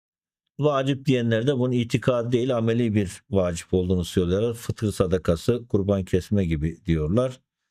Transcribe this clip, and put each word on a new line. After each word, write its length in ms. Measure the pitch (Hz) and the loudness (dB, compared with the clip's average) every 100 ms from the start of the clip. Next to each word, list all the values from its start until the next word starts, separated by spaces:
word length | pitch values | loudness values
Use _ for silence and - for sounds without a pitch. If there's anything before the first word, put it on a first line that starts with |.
| _ _ _ _ _ - | _ _ _ _ _ -2
vacip 460 | 147 139 135 135 139 | 0 2 0 -2 0
diyenler 420 | 127 117 113 123 | 2 2 2 0
de 100 | 135 | 0
bunun 140 | 127 | 0
itikadi 600 | 123 120 123 - 123 117 | 0 0 -2 0 0 0
değil, 260 | 123 127 120 | 0 0 0
ameli 380 | 113 117 120 107 | 0 0 2 2
bir 280 | 92 - _ | 0 -6 _
vacip 440 | 98 90 85 - | 0 0 -2 -2
olduğunu 320 | 92 90 92 85 | 0 2 0 0
söylüyorlar. 480 | - 87 95 117 | 0 0 0 0
Fıtır 380 | 117 - - 107 | -4 -8 -4 -4
sadakası, 760 | - 95 90 - 85 - 120 120 | 0 0 2 0 0 0 -2 0
kurban 380 | 101 98 98 90 | -2 0 0 0
kesme 400 | 92 - 101 87 | -2 0 0 0
gibi 400 | 78 80 - - | 0 -2 -4 -2
diyorlar. 560 | 82 76 107 127 127 _ _ _ | -2 2 0 -2 -6 _ _ _